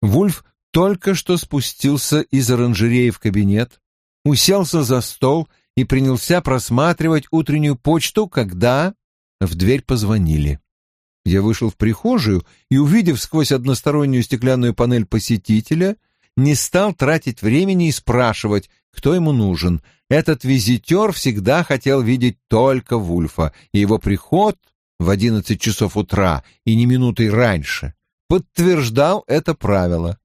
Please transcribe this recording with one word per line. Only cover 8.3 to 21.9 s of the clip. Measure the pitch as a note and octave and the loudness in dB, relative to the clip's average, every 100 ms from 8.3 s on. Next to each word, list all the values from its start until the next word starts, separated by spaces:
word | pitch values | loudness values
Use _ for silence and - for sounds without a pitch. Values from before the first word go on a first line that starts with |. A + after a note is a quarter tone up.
| - G#2+ F2+ A2+ C3 E3+ G#3 _ _ _ _ | -2 -4 0 0 2 0 -6 _ _ _ _
в | F#2+ E2 | -4 0
дверь | F#2 C3+ | 0 0
позвонили. | - B2+ G#2 A2 E2+ D#2 D2 C#2 _ _ _ _ _ _ - | 0 -2 0 0 0 0 -2 -4 _ _ _ _ _ _ -2
Я | F#2 | 0
вышел | G2+ A2+ A2+ | 0 0 -4
в | - | -2
прихожую | A2 A2 A3+ B3 A2+ F#2+ - _ _ | -2 -2 -2 0 0 -2 -4 _ _
и, | C3+ | 0
увидев | C#3+ G#3 F3+ C3 | 2 2 2 -2
сквозь | - D#3 D3 | -2 -2 0
одностороннюю | C3+ B2 C3 - D3 C#3+ C3 | -2 -2 -2 0 0 0 0
стеклянную | A#2 B2+ B2+ C3 A#2+ | -2 -2 0 0 0
панель | A2 A#2+ B2 G#2+ | 0 0 0 0
посетителя, | A2+ - A#2 - G#2+ - D#3 F#3 G#3 _ _ _ - | -4 -2 -4 0 -2 0 -2 -2 -4 _ _ _ 0
не | C3+ C#3+ | 2 2
стал | - F3+ G3+ | 0 0 -2
тратить | F#3 C3+ D#3+ - A#2 | 0 0 0 -2 -4
времени | G2+ C3 F#3+ F#3 E3+ | 0 0 0 0 0
и | |
спрашивать, | - - A#2+ B2 G#2 G#2+ G#2 - _ _ | -2 -2 0 2 0 -2 -2 -4 _ _
кто | - - F3+ | -4 0 0
ему | D#3+ | 2
нужен. | C3+ G#2 F2 F2 E2+ - _ _ | 2 0 0 0 -2 -6 _ _
Этот | C#3+ D#3+ D#3 | -2 0 -2
визитёр | B2+ C3+ G#2 B2 - F3 G#3+ | 0 0 0 -2 0 0 0
всегда | F3 - G#2 F#2+ D3+ | -2 -4 -2 0 0
хотел | E3+ C3+ - | 0 -2 0